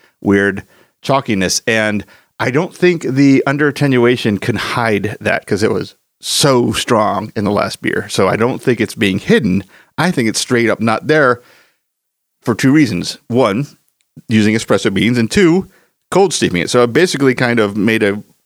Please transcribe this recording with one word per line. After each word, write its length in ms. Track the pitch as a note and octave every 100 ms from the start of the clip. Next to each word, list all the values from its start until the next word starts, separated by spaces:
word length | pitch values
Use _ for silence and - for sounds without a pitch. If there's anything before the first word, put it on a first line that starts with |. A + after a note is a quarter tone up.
| _ _
weird 420 | G2+ G2 G2+ G2 - _ _ _
chalkiness. 580 | - C3+ C3 G2+ F#2 - -
And 380 | A2+ G#2+ G#2 - - _ -
I 100 | A#2+
don't 240 | C3 F#3+
think 280 | - F3+ E3+
the 400 | - C3 C#3 C3+ -
under 220 | C#3+ D3
attenuation 680 | C#3 C#3+ B2+ A#2+ B2 A#2+ G2+
can 180 | - G#2
hide 600 | - - A2+ G2+ G2 -
that 260 | G2+ - -
'cause 160 | G2
it 100 | A2
was 240 | G2 F2+ - _ _
so 500 | - - D3+ B2+ A#2+
strong 600 | A2+ - A2+ G#2 G2 G#2+ -
in 80 |
the 80 | G2+
last 300 | G2+ D3+ -
beer. 260 | - - -
So 220 | - F#2+
I 80 | F#2
don't 240 | A#2 A#2+
think 180 | - A#2
it's 160 | G#2 -
being 240 | G2+ F#2+
hidden. 460 | - A3+ A2 F#2 - - _ -
I 140 | E3+
think 180 | F3+ A2+
it's 100 | G2
straight 300 | - B2 A2+
up 100 | F#2+
not 280 | A2+ A2 A2+
there 340 | D#3 C3+ A#2+ _ _ _ _ _ _ _ _ _ _
for 140 | - A2
two 160 | C3+
reasons. 460 | D3+ D3+ F2+ E2+ - -
One, 400 | A#2 A2+ G2+ C#3+ _ _ _ _ - -
using 260 | A2 G#2+ A2
espresso 380 | - G#2+ A#2
beans, 240 | G2 A2 B2
and 120 | A2+
two, 380 | - F3 F3 F3+ _ _ _ _
cold 240 | F3+ F#3+
steeping 280 | - E2+ F2
it. 80 | -
So 140 | B2
I 20 | B2
basically 500 | A2+ F3+ F3+ C3+ A#2+
kind 240 | B2 A#2+
of 160 | G#2 G#2
made 280 | G#2 A2
a 200 | G#2 G#2 - _